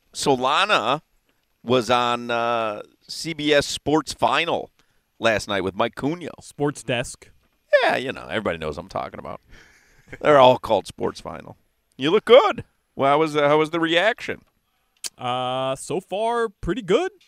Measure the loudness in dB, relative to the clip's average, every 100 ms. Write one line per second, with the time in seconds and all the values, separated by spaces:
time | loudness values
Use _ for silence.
0 | _ -4 0 2 2 2 2 2 2 -2
1 | -4 _ _ _ _ _ 0 0 4 2
2 | 2 -2 -2 -2 0 0 -2 -6 -12 _
3 | -18 -12 -6 -2 2 2 2 -6 0 0
4 | 0 -2 2 2 0 -4 -6 _ _ _
5 | _ _ 0 0 0 -2 -2 -2 -2 -2
6 | -6 -6 -10 -16 -20 -6 -6 -6 -6 -6
7 | -6 -12 -20 _ _ _ _ 2 2 -2
8 | -4 -10 -6 -4 -4 -4 -6 -8 -10 -8
9 | -8 -12 -14 -16 _ -20 -20 _ _ _
10 | _ -4 4 8 8 6 0 -2 -2 -8
11 | -8 -8 -14 -14 -16 -20 _ _ _ -6
12 | 0 0 6 6 6 -2 -12 _ _ -2
13 | 2 2 2 0 2 2 2 -2 0 2
14 | 0 -2 -8 -12 _ _ _ _ _ _
15 | -16 -10 -6 -4 -4 -4 -4 -6 -6 -8
16 | -6 -6 -4 -2 -4 -6 -6 -6 0 0
17 | 0 -8